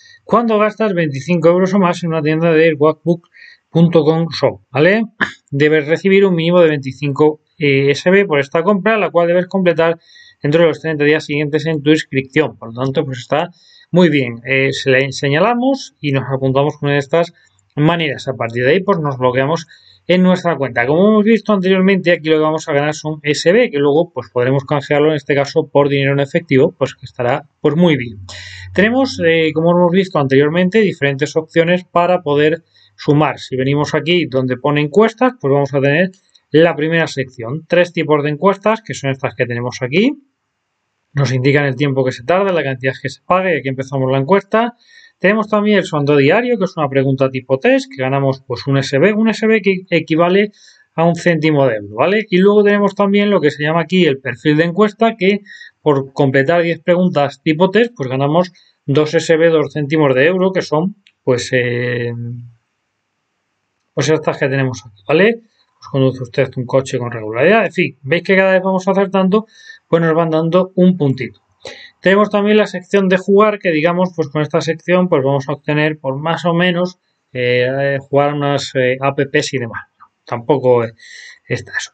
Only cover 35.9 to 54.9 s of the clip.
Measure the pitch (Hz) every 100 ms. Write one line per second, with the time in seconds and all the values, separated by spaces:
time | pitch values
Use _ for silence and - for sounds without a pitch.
35.9 | 151 185 - _ _ _ 151 170 147 156
36.9 | 165 156 139 131 - 113 156 165 175 170
37.9 | 170 147 151 147 147 190 190 208 214 -
38.9 | - 139 131 123 - 120 120 120 - 123
39.9 | 160 247 - _ _ _ _ _ _ _
40.9 | _ _ 143 123 131 139 143 143 127 143
41.9 | 131 127 120 123 180 196 170 139 127 131
42.9 | - 127 - - 185 185 147 135 131 131
43.9 | 139 131 135 135 196 - 220 240 - _
44.9 | - _ _ 185 220 214 214 208 202 -
45.9 | 151 143 147 139 208 247 226 180 165 139
46.9 | 135 135 135 135 131 123 135 247 269 262
47.9 | - 131 139 139 135 - 120 139 139 131
48.9 | 135 190 214 220 214 220 220 190 185 190
49.9 | 170 170 160 175 190 208 _ - _ _
50.9 | - 170 165 175 160 156 147 135 107 101
51.9 | 107 160 208 208 180 202 208 202 208 202
52.9 | - 202 202 208 196 147 139 151 165 160
53.9 | 185 160 135 123 117 156 151 170 170 214